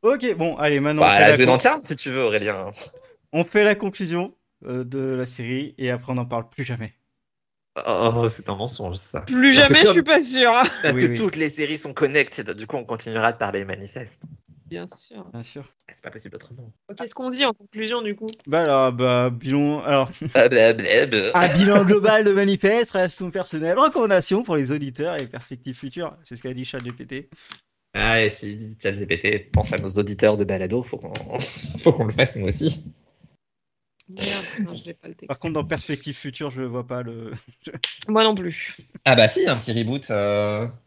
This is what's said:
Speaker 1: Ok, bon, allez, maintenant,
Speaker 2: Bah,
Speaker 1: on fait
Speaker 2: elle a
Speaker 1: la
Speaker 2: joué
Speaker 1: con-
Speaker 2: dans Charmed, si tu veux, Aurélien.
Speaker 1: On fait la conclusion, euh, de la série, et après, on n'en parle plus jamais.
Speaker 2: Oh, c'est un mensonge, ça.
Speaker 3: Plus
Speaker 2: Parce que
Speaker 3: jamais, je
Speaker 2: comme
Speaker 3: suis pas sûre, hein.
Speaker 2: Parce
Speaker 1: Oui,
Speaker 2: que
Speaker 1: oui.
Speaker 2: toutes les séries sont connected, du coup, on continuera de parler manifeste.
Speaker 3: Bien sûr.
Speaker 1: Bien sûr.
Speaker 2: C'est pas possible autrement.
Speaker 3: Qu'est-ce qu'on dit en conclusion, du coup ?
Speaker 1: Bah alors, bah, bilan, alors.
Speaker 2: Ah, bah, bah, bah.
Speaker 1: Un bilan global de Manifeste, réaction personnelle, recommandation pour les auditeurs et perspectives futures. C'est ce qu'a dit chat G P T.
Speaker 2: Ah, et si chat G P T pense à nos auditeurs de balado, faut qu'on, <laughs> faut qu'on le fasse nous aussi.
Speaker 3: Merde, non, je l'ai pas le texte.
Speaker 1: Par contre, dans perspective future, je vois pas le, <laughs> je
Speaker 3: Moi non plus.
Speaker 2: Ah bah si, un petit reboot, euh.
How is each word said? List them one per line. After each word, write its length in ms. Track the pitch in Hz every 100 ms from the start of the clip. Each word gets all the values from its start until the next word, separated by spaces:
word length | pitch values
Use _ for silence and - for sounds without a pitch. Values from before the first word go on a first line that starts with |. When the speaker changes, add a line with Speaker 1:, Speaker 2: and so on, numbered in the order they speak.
Speaker 1:
Ok, 320 | 220 277 247 170
bon, 200 | 165 -
allez, 220 | 147 143
maintenant, 220 | 143 151
Speaker 2:
Bah, 60 | 82
Speaker 1:
on 20 |
fait 60 | 101
Speaker 2:
elle 60 |
a 60 | 104
Speaker 1:
la 40 | 117
Speaker 2:
joué 100 | 127
Speaker 1:
con- 60 |
Speaker 2:
dans 80 | 127
Charmed, 260 | 240 302 -
si 100 | 151
tu 120 | -
veux, 120 | 131
Aurélien. 480 | 120 104 101 98 95 104 - - _ _ _
Speaker 1:
On 100 | 156
fait 200 | 170 208 208
la 100 | 208
conclusion, 580 | 208 190 180 170 185 _ _ _ -
euh, 180 | 127 123
de 140 | 135
la 260 | 131 131 127
série, 500 | 123 117 131 147 -
et 140 | 131
après, 200 | 123 123
on 20 | 127
n'en 100 | 123
parle 240 | 120 113
plus 140 | -
jamais. 300 | 123 117 107 _ _ _ _ _ _ _ _ - -
Speaker 2:
Oh, 420 | 98 113 117 117
c'est 200 | 107 -
un 60 | 98
mensonge, 400 | 117 - 95 92
ça. 260 | - -
Speaker 3:
Plus 320 | - 254 269 269
Speaker 2:
Parce 120 | 285
que 60 |
Speaker 3:
jamais, 60 | 302
je 40 | 359
Speaker 2:
comme 60 | 330
Speaker 3:
suis 80 |
pas 180 | 294 320
sûre, 300 | 262 254 240
hein. 100 | 233 254 -
Speaker 2:
Parce 140 | 156 127
Speaker 1:
Oui, 80 |
Speaker 2:
que 40 | 127
Speaker 1:
oui. 40 | 120
Speaker 2:
toutes 200 | 214 151
les 140 | 156
séries 280 | 143 147 151
sont 160 | 147
connected, 560 | 131 143 147 151 - 104 101
du 120 | 110
coup, 100 | 139
on 60 | 120
continuera 460 | 113 - 113 113
de 40 | 117
parler 260 | 104 98 95
manifeste. 580 | 95 98 - 113 - - - _ _ 151
Speaker 3:
Bien 200 | 170 180
sûr. 380 | - - 220 185
Speaker 1:
Bien 80 | 117
sûr. 200 | 120 143 139 _ -
Speaker 2:
C'est 120 | -
pas 80 | -
possible 240 | 113 - -
autrement. 360 | - 123 113 _ _ 208
Speaker 3:
Qu'est-ce 200 | 240 -
qu'on 140 | 254
dit 140 | 254
en 100 | 269
conclusion, 500 | 220 208 214 220 240
du 120 | 220 208
coup ? 120 | 220 - -
Speaker 1:
Bah 120 | 156
alors, 320 | 165 135 131
bah, 400 | 123 127 123 127
bilan, 500 | 123 135 139 147 151
alors. 280 | 127 139 131 - 156 135
Speaker 2:
Ah, 120 | 123
bah, 260 | 123 113
bah, 320 | 113 92 110 143
bah. 100 | 113 98
Speaker 1:
Un 140 | 175 175 151
bilan 260 | 196 202 190
global 380 | 208 202 220
de 80 | 208
Manifeste, 600 | 196 202 196 196 226 233
réaction 400 | 190 180 - 185
personnelle, 480 | 190 180 160 160 196
recommandation 640 | 302 269 220 190 - 190
pour 140 | 240 160
les 140 | 131
auditeurs 480 | 147 143 127 156 165
et 60 | 123
perspectives 480 | 120 - 127 131 123
futures. 400 | 139 147 165 139
C'est 120 | - 120
ce 80 |
qu'a 100 | 131
dit 120 | 127 127
chat 140 | 135
G 80 | 120
P 160 | 123 120
T. 220 | 131 143 - - - _ _ _ -
Speaker 2:
Ah, 260 | 107 113
et 80 | 107
si 480 | - 104 107 110 107
chat 140 | 101
G 140 | 101 98
P 100 | 82
T 220 | 101 104
pense 340 | - 139 139
à 60 | 104
nos 100 | 98
auditeurs 480 | 98 101 101 107 104
de 60 |
balado, 400 | 98 98 92 117
faut 140 | 123 -
qu'on, 140 | 82 98 - 123
<laughs> 400 | 131 - - -
faut 120 | -
qu'on 100 | - 110
le 60 |
fasse 220 | 113 131 123
nous 100 | 95
aussi. 460 | 85 156 156 - - _ _ _ _ _ _ _ _ _ _ _
Speaker 3:
Merde, 380 | 185 202 190 190 - 190
non, 80 | 170
je 100 | 170
l'ai 80 |
pas 140 | 170 -
le 60 | -
texte. 120 | -
Speaker 1:
Par 120 | 139
contre, 140 | 165
dans 120 | 156 147
perspective 500 | 156 - 147 - 135
future, 360 | 143 127 147
je 100 | 127
vois 240 | 131 120 123
pas 160 | 123
le, 300 | 120 117 113 110 -
<laughs> 180 | _ -
je 60 | - - - -
Speaker 3:
Moi 160 | 214
non 120 | 220 214
plus. 420 | 175 156 - - - - -
Speaker 2:
Ah 100 | 123
bah 120 | -
si, 200 | - 381
un 80 | 127
petit 160 | 117
reboot, 380 | 117 113 135 -
euh. 560 | 107 101 101 104 104 117 117